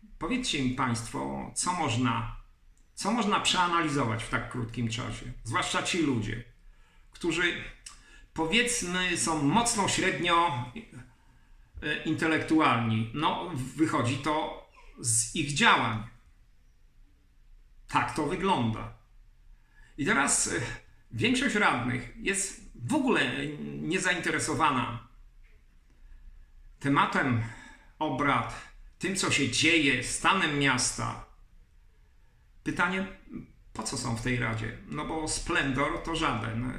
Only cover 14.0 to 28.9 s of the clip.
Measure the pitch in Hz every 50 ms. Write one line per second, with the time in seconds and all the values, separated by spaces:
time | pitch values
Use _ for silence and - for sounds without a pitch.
14 | 110 117 143 143 - 156 151 156 160 - - - - - - - - - - -
15 | 135 120 - - - - - 170 143 143 147 135 233 220 190 135 123 113 110 110
16 | 110 - - - - - - - - - - - - - - - - - - -
17 | - - - - _ _ _ - - - - - - - - - - - - 135
18 | 120 113 - - 147 143 185 - 185 196 180 139 117 110 110 107 110 110 - -
19 | - - - - - - - - - - - - - _ _ - - - - -
20 | 139 175 226 277 269 233 - - - - - 165 120 - - - - - - -
21 | - - - 110 - 240 254 254 277 233 - 208 202 170 143 123 123 123 120 -
22 | - - - - - - 196 - - - - - - - - - 120 139 254 311
23 | 262 262 190 156 139 123 127 139 143 147 151 147 110 - - 143 151 151 175 185
24 | 175 185 175 170 160 175 156 151 - 160 143 131 160 147 135 123 117 - 117 117
25 | - - - - - - - - - - - - - - - - - - - -
26 | - - - - - - - - - - - - - - - - - 143 143 170
27 | 202 202 - 190 156 131 117 110 113 - - - - - - - - - - -
28 | 156 151 139 131 143 139 131 120 113 - - - - - - - - -